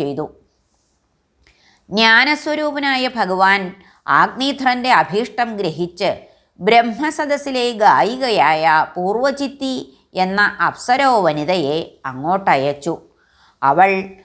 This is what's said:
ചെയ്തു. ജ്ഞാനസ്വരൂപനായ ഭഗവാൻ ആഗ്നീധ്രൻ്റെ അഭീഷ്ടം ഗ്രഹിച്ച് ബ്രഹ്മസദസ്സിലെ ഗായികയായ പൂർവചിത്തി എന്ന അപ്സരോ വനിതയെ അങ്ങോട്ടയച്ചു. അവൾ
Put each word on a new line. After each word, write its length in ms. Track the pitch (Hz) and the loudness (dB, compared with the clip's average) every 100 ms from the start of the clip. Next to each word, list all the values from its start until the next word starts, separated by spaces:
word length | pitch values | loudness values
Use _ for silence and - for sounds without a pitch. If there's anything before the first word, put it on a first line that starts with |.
ചെയ്തു. 260 | 143 143 151 - _ _ _ _ _ _ _ _ _ _ _ _ _ _ - | -6 -6 -10 -12 _ _ _ _ _ _ _ _ _ _ _ _ _ _ -6
ജ്ഞാനസ്വരൂപനായ 1120 | 202 226 226 269 294 311 302 302 285 285 262 254 233 | 2 4 4 4 0 -2 -4 -4 -4 -2 -2 -2 -2
ഭഗവാൻ 440 | 190 185 190 196 185 - _ _ - 139 | -2 2 2 2 -2 -12 _ _ 0 2
ആഗ്നീധ്രൻ്റെ 720 | 190 202 269 277 254 247 247 196 | 2 0 -4 -2 -2 -2 2 2
അഭീഷ്ടം 500 | 156 196 233 - 233 208 | 2 -2 -4 -4 -6 -4
ഗ്രഹിച്ച് 520 | 185 147 175 - 180 - - _ _ - | -4 -4 -6 -4 -4 -4 -10 _ _ -6
ബ്രഹ്മസദസ്സിലെ 1040 | 180 233 233 214 302 302 294 285 285 254 240 220 | 2 4 4 0 -4 -4 -4 -4 -4 -4 -4 2
ഗായികയായ 840 | 208 135 180 254 262 196 147 156 160 156 - | 4 4 2 0 0 2 2 2 2 2 0
പൂർവചിത്തി 800 | 180 180 226 269 277 277 - 269 254 - _ _ - | -4 -4 -2 -2 -2 -6 -6 -8 -8 -10 _ _ -4
എന്ന 160 | 185 196 208 - 170 | -2 0 0 0 -4
അപ്സരോ 440 | - - 254 277 233 170 | -2 -2 2 2 2 2
വനിതയെ 500 | 151 147 185 139 156 - - 135 | 0 -2 -2 0 -4 -6 -12 -12
അങ്ങോട്ടയച്ചു. 840 | 127 151 190 190 147 139 143 170 165 - _ _ _ _ _ | -8 -4 -2 2 2 0 -4 -6 -8 -10 _ _ _ _ _
അവൾ 280 | 135 151 196 190 190 - | 2 4 4 2 -4 -12